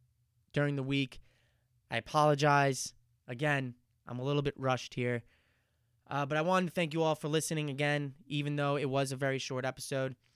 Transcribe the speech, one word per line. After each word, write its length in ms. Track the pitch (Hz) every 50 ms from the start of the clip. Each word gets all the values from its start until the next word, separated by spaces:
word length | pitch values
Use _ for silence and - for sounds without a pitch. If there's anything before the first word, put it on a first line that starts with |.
| _ _ _ _ _ _ _ _ _ _ -
during 220 | 147 143 143 143
the 80 | 139 131
week, 360 | 131 139 139 135 - - - - _ _ _ _ _ _ _ _ _ _ _ _ -
I 80 | 120 117
apologize. 960 | - - - 151 151 151 147 139 151 147 143 143 139 139 131 - - - - - _ _ _ _ _ -
Again, 460 | 123 120 151 151 143 139 131 123 120 _ _ _ _ _ _ -
I'm 120 | 123 123
a 40 | 127
little 200 | 139 143 147 139
bit 100 | 143 -
rushed 380 | - 131 131 127 123 - - -
here. 300 | 131 123 123 120 120 - - _ _ _ _ _ _ _ _ _ _ _ _ _ _ _ -
Uh, 200 | - 143 143 135
but 100 | 151 156
I 40 |
wanted 260 | 160 180 185 185 185 160
to 40 |
thank 220 | - 185 170 151 151
you 80 | 165
all 140 | 160 160 151
for 140 | - - 147
listening 420 | 151 160 151 - 165 156 151 147
again, 420 | 135 131 147 147 147 147 143 139 131 - - -
even 300 | 147 147 143 147 147 147
though 200 | 143 143 143 143
it 100 | 147 135
was 240 | 131 139 139 131
a 40 | 131
very 240 | 123 139 135 135 131
short 260 | - - 135 127 127
episode. 500 | 131 131 - - - 143 135 131 131 127 - _ _ _